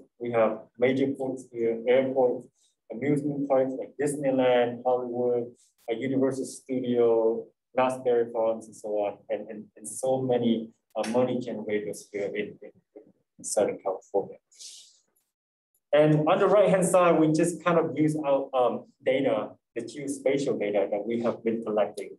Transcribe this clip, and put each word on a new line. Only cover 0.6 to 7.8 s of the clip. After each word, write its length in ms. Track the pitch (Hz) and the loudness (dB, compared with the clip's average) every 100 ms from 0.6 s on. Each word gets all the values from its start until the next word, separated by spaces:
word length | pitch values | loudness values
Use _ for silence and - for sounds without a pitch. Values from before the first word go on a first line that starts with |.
| - - | -10 0
major 300 | 123 135 139 | 2 2 0
ports 380 | 135 131 - - | -2 -6 -8 -10
here, 320 | 117 113 113 120 | -4 -2 0 2
airports, 580 | 131 135 135 123 113 - _ _ _ - | 2 2 2 2 0 -8 _ _ _ -16
amusement 560 | 113 139 147 147 139 139 | -6 -2 0 -2 -4 0
parks 240 | 131 131 127 | 2 0 -2
like 120 | 120 - | -10 -6
Disneyland, 840 | 143 139 139 131 127 123 120 120 | -4 -2 0 2 4 4 2 -2
Hollywood, 640 | 127 123 123 120 123 120 120 - _ _ - | -2 -2 -2 -2 0 0 -2 -10 _ _ -8
a 40 | |
Universal 500 | 113 131 135 135 131 | -6 -2 0 0 -2
Studio, 1040 | 117 - - 127 120 120 117 113 113 113 - _ _ | -8 -12 -8 -6 -2 2 4 4 2 -2 -6 _ _
Knott's 220 | 127 | -2